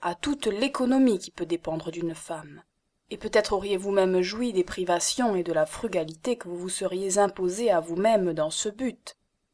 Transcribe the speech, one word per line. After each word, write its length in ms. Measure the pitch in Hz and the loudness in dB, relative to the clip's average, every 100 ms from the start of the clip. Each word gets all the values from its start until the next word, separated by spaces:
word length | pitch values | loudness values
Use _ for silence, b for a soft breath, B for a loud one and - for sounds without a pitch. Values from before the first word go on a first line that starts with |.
à 140 | 180 | -6
toute 320 | 175 285 285 220 | -4 -4 -2 -2
l'économie 720 | 202 269 277 247 269 262 196 | 0 -2 0 2 6 6 4
qui 140 | - | -2
peut 140 | - 165 | -8 -4
dépendre 440 | 170 - 160 165 | -4 -2 -6 -6
d'une 240 | 170 170 | -6 -6
femme. 480 | 160 - 160 156 143 _ _ _ _ _ | -6 -10 -12 -12 -20 _ _ _ _ _
Et 60 | 214 | -10
peut-être 360 | 220 220 208 | 2 2 2
auriez-vous 380 | 196 196 190 202 | 0 0 -2 0
même 300 | 196 190 185 | 2 4 4
joui 320 | 180 220 247 | 2 -2 0
des 100 | 190 | 0
privations 720 | 180 - 180 175 - - 240 | 0 -2 0 0 0 0 0
et 80 | 190 | 0
de 100 | 170 | 0
la 140 | 160 156 | 0 0
frugalité 680 | - 233 185 160 160 - 233 | -2 -4 -2 -4 -6 -4 -4
que 120 | 175 | -6
vous 80 | 175 | -8
vous 120 | 180 | -6
seriez 500 | - 190 185 196 190 | -4 -4 -2 0 2
imposées 520 | 202 196 180 190 240 | 2 2 -2 0 2
à 100 | 175 | 2
vous-même 520 | 165 170 214 220 180 | 2 2 4 4 2
dans 180 | 156 156 | 0 -2
ce 180 | - 214 | -2 -6
but. 480 | 208 262 - - - _ _ _ | -4 -4 -6 -14 -20 _ _ _